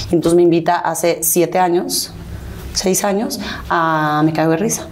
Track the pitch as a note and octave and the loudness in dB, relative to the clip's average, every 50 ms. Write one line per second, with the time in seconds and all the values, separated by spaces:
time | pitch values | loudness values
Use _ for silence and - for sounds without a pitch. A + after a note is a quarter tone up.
0 | - - F3 E3 D3+ E3 E3+ F3 F3 E3+ E3 E3+ E3 F3 F3 E3+ - E3 E3 - | -2 0 0 2 2 4 4 6 6 6 4 4 2 2 0 0 0 -2 -2 0
1 | - E3+ D#3 E3 - - - F3+ E3 D#3+ F3 F#3 F3+ F3 E3+ F3+ - - - - | 0 0 0 0 -2 -2 2 2 2 2 2 2 2 2 2 0 0 -2 -4 -4
2 | - - - - - - - - - - - - - - - - - F#3 F#3+ F#3 | -6 -6 -10 -14 -14 -12 -12 -12 -12 -12 -14 -12 -12 -10 -6 -2 0 0 0 0
3 | - G3+ G3 G3 A#3 - - G#3 G3+ - - - - - E3+ E3+ E3 D#3+ D#3+ D#3 | 0 0 0 0 -2 -4 -6 -6 -8 -8 -10 -8 -6 -2 0 0 2 2 2 0
4 | D3+ D3+ D3+ D3+ D3+ D#3+ D#3+ D#3+ D#3 D#3+ D#3+ E3 G3+ A#3+ - - - - | 0 0 2 2 2 2 2 2 2 2 2 2 0 -2 -2 -4 -8 -10